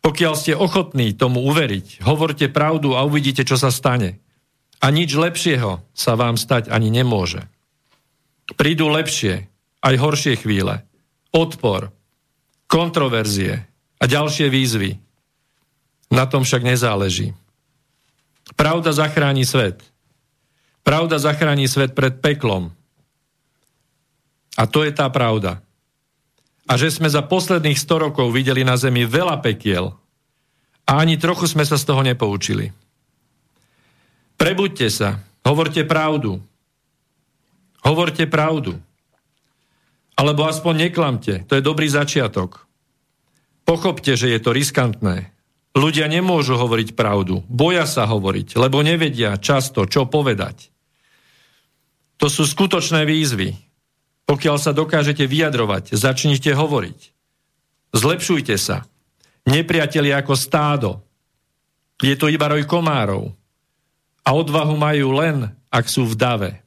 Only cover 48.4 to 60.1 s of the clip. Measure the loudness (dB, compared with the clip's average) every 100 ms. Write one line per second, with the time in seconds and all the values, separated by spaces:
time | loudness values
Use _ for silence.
48.4 | -4 0 2 4 2 2 0 0 -2 -2
49.4 | 0 0 0 -2 0 0 0 0 0 -2
50.4 | -4 -10 -20 _ _ _ _ _ _ _
51.4 | _ _ _ _ _ _ _ _ -2 0
52.4 | -2 0 0 0 0 0 2 0 0 -2
53.4 | -4 -8 _ _ _ _ _ _ -2 0
54.4 | 2 0 0 0 0 0 0 0 0 0
55.4 | 0 0 -2 -2 -4 -2 0 0 0 0
56.4 | 0 0 0 0 -4 -12 -20 _ _ _
57.4 | _ _ _ _ _ -2 0 -2 0 -2
58.4 | 0 -4 -2 -6 -8 _ _ _ _ _
59.4 | 0 0 2 0 0 0 0